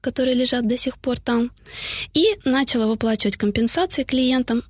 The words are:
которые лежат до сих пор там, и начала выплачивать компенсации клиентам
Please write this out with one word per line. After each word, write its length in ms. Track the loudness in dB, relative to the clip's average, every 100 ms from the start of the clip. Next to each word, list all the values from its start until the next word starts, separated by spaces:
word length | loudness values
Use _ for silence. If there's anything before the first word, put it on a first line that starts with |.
которые 340 | -6 0 0
лежат 320 | 2 0 0 0
до 100 | 0
сих 220 | -2 -2
пор 200 | -4 -4
там, 300 | 0 0 -2 -6 -16 -10 -8 -8 -2
и 220 | 2 2 2
начала 420 | 0 2 2 2 0
выплачивать 500 | 0 0 0 0 0
компенсации 680 | 0 2 2 2 0 0
клиентам 600 | 0 0 2 2 0 -4